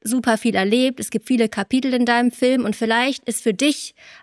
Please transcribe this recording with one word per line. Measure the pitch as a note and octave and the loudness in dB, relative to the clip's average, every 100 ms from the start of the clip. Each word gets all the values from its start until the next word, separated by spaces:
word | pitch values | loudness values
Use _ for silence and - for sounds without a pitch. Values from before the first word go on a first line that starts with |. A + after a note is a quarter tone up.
super | G#3+ B3+ A#3 A3 | -4 0 0 0
viel | A#3 | 0
erlebt. | G3 G3 A#3+ C4 B3+ | 0 2 2 0 -2
Es | G#3+ | -6
gibt | A3 - | -6 0
viele | B3 A3 | 0 0
Kapitel | - G3 C4 C4 | -2 -2 0 0
in | B3 B3 | 0 2
deinem | A#3+ B3 | 2 2
Film. | - B3+ C4 | 2 2 2
Und | G#3+ - | 0 -2
vielleicht | A3 A3+ B3+ C4 | 0 0 0 -2
ist | - A3 | -6 -4
für | A#3 | -2
dich | F#3+ C#4+ - - - - - | 2 0 0 -8 -18 -20 -14